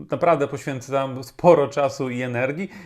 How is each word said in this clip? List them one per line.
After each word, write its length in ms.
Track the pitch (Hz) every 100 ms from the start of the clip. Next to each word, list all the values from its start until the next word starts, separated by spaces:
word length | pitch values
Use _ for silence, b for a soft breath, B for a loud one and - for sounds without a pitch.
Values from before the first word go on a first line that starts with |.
| -
naprawdę 360 | - 170 156 139
poświęcam 760 | 139 - 135 120 135 135 127
sporo 440 | 127 - - 160 135
czasu 420 | - 139 - 131
i 120 | 123
energii 480 | 127 120 131 151 196 208